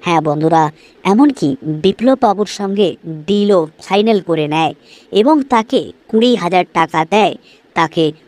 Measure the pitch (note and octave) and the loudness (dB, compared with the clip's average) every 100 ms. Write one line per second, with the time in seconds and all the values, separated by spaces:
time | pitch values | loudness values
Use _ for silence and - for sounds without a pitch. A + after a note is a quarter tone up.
0 | F3+ E3 D#3 D3 D#3+ E3 D3+ - - _ | -2 -2 0 0 2 2 0 -4 -20 _
1 | F#3 G#3 C#4+ C4+ D3+ - D3+ D#3 F3+ G3+ | -2 2 2 2 -4 -4 -6 -2 -2 0
2 | A#3+ C4 A#3 G3 G#3 - G3+ G3+ F#3 - | 0 2 0 0 -4 -6 -6 -2 -2 -4
3 | E3 D#3 D#3 G#3 G3+ F#3+ D#3 - - G3 | -12 -10 -2 0 2 2 0 -8 -4 0
4 | A3 G#3+ E3+ D#3 D3+ D#3 D#3+ - _ - | 2 0 0 -2 -2 -2 -2 -6 _ -20
5 | - F#3+ A#3+ D#4 C4+ A#3 A3 B3 C#3 - | -4 0 2 2 2 -2 0 -2 -4 -12
6 | - A3 B3 A#3 F3 F3+ F3+ F3 D#3+ D#3+ | -4 0 2 0 0 0 0 -2 -2 -2
7 | D#3+ G#3 F#3 - _ _ _ - D#3+ E3+ | 0 0 0 -2 _ _ _ -4 -2 0
8 | D#3 D#3 | -2 -4